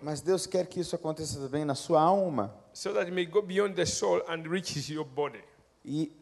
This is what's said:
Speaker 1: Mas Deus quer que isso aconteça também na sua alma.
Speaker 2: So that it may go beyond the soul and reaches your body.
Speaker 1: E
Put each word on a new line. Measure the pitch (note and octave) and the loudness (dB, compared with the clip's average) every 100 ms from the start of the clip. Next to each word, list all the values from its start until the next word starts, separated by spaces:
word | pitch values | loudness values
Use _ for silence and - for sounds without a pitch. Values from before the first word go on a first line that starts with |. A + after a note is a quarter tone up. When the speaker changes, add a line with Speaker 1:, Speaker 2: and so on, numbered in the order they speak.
Speaker 1:
Mas | D3 C#3+ | -6 -4
Deus | D3 F#3 - | 0 0 0
quer | F#3 E3+ | -2 -2
que | F3+ | -4
isso | E3 | -4
aconteça | E3+ D#3+ D#3 D3+ C#3+ | -4 -4 -4 -6 -6
também | C3+ C#3+ | -4 -2
na | D3+ | 0
sua | C3+ - D#3+ | -2 4 6
alma. | D#3+ G3 F#3 C3 G2+ - - | 6 6 2 0 -2 -6 -18
Speaker 2:
So | - G3 | -8 -2
that | G#3 F3 | 0 0
it | |
may | F3+ F3 | 0 2
go | G#3 | 2
beyond | G3 F#3+ G3+ | 2 2 2
the | F3+ E3+ | 2 0
soul | - G3+ F3 - | 2 2 2 2
and | E3 D#3+ | -6 -2
reaches | F#3 E3+ D3 B2 | -4 -2 -6 -4
your | D#3 | -6
body. | C#3+ C3 C#3+ G#2+ - _ _ _ | -4 -2 -4 -6 -18 _ _ _
Speaker 1:
E | - D3+ D#3 - | -6 -4 -4 -6